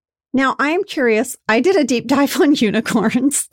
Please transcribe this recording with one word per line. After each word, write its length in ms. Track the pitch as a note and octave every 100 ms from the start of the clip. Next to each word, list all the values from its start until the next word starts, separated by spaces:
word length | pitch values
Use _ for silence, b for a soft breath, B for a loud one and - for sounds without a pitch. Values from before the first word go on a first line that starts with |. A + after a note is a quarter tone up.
| _ _ _
Now, 240 | B3+ C4+ -
I'm 240 | B3+ B3+
curious. 540 | - - B3 G#3+ C4 - -
I 120 | D#4
did 160 | E4 F#4+
a 80 |
deep 240 | B3+ A#3+ A3+
dive 280 | C#4 C#4 -
<laughs> 40 |
on 160 | D4+ D4
unicorns. 920 | G#3+ G#3 - A3+ A3+ B3+ C4+ - -